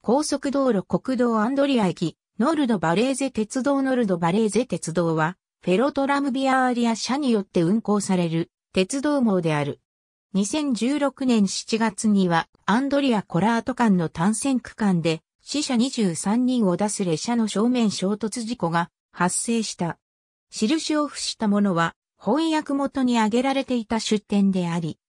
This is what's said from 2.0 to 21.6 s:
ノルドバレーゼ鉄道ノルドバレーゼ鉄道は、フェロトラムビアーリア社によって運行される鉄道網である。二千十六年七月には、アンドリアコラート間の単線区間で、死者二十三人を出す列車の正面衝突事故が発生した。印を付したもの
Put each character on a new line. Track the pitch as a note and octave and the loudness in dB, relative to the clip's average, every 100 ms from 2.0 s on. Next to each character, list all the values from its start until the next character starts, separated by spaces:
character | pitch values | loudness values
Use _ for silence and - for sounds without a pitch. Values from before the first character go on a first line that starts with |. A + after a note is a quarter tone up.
| D#3+ - _ - | -6 -6 _ -2
ノ | B3+ D#4 | 0 2
ル | C4 | 0
ド | G#3+ | 0
バ | D#3+ E3+ | 2 2
レ | B3+ | 0
ー | |
ゼ | C4 C4+ | 0 -2
鉄 | A3 G#3+ C4+ | -2 -4 -2
道 | B3+ C#4 | 0 0
ノ | C4+ B3+ | 2 0
ル | A3 | 0
ド | F3 | 0
バ | E3+ | 0
レ | G3 A3 | 2 2
ー | |
ゼ | G#3 B3+ | 0 -2
鉄 | E3 - | -4 -4
道 | E3+ E3+ D#3+ | -2 0 0
は、 | D#3 F#3 _ _ | -2 -4 _ _
フ | - | 0
ェ | F#3 | 2
ロ | C#4 | 2
ト | C#4+ C4+ | 0 0
ラ | C#4 | 0
ム | C#4+ | 0
ビ | B3+ C4+ | -2 2
ア | C4 B3+ | 2 2
ー | |
リ | A#3+ A#3 | 2 0
ア | A3+ | -2
社 | - C4+ | -2 -2
に | C#4 | 2
よ | A3+ | 0
っ | |
て | F#3+ F#3 | 0 0
運 | E3 A3 | 2 0
行 | A#3 G#3 | 0 -2
さ | - F#3 | 0 0
れ | E3+ | 0
る | E3 E3+ _ _ | -2 -4 _ _
鉄 | - F#3 C#4 | -2 0 -2
道 | D4 C#4+ | 0 2
網 | A#3 F#3 | 2 2
で | E3 | 2
あ | D3+ | 0
る。 | C#3+ - _ _ _ _ _ | -2 -6 _ _ _ _ _
二 | F#3+ G#3 | -2 0
千 | D#4 D4 | -2 -2
十 | A3+ A#3 D4 | -2 0 0
六 | C#4 - C4 | -2 -2 0
年 | A3+ G3 | 2 2
七 | - - A3 | -2 -4 -2
月 | A3 G#3+ A3 | -2 0 0
に | G3+ F3+ | 2 2
は、 | E3 - _ - | 0 -2 _ -2
ア | G#3+ | 0
ン | C#4 | 2
ド | C#4 | 0
リ | C#4 | 2
ア | A3 | 0
コ | - E3 | 0 0
ラ | G3+ A#3 | 2 0
ー | |
ト | A#3+ B3 | -2 0
間 | A#3 F3+ | 2 2
の | D#3+ | 0
単 | - F3+ A3 | 0 0 0
線 | C#4 C4 | -2 -2
区 | - - | -4 -4
間 | G#3 F3 | 0 2
で、 | D#3+ D#3+ _ _ | 0 -2 _ _
死 | - C#4+ | -6 -6
者 | D4 A#3+ | -2 0
二 | C4 | 0
十 | B3 G3 D#3+ | 0 -2 0
三 | - A#3+ B3+ | -2 0 0
人 | B3+ G3 | 2 2
を | F3 | 2
出 | G#3 | -2
す | - | -2
列 | F3+ D#3 | -2 -2
車 | - A#3+ | -2 -2
の | G#3+ | 0
正 | F#3+ A#3 | 0 0
面 | B3+ A3 | 2 0
衝 | - F#3 | 0 -4
突 | G#3 A3 B3 | -2 -4 -6
事 | A3 A#3+ | -8 -4
故 | E3+ | -2
が | E3+ E3+ _ _ | -2 -4 _ _
発 | - F3 - | -2 0 0
生 | - A#3 | -2 -2
し | G#3+ - | -4 -6
た。 | E3+ - _ _ _ _ _ | -6 -6 _ _ _ _ _
印 | - G#3+ D#4 - D4+ | -4 -2 0 0 -2
を | C#4+ | -2
付 | - | -6
し | - - | -10 -4
た | G#3+ | 0
も | |
の | G3+ | 2